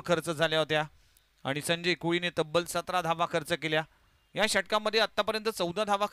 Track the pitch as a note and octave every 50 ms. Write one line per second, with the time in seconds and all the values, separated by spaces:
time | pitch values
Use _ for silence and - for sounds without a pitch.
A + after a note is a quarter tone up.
0 | E3+ - F3 D#3+ D3 E3+ E3 C#3 E3 D#3 D#3 D#3+ D#3 C#3 D#3 D3+ D#3 D3+ - -
1 | _ _ _ _ _ _ _ _ - C3 C#3 D3 C#3+ - E3+ E3+ E3+ F3+ F3 -
2 | - E3+ E3+ F3 F3 F3 - - D#3+ D3+ D3+ E3+ F3 - - F3 E3+ - F3+ F3+
3 | E3+ E3 E3 E3 E3+ D#3+ - E3 D3+ C#3 E3+ D3 D3 D#3+ D#3 D#3 D#3+ - _ _
4 | _ _ _ _ _ _ - D#3 G3+ G#3+ - G3 F#3+ - G#3+ G#3+ G#3+ G#3+ G#3 A3+
5 | G#3+ F#3+ - - G#3 G#3+ G#3+ A3 G#3+ A3 A3 - F#3 E3+ E3+ G3 G#3+ G3+ G3+ G3+
6 | G#3 G3+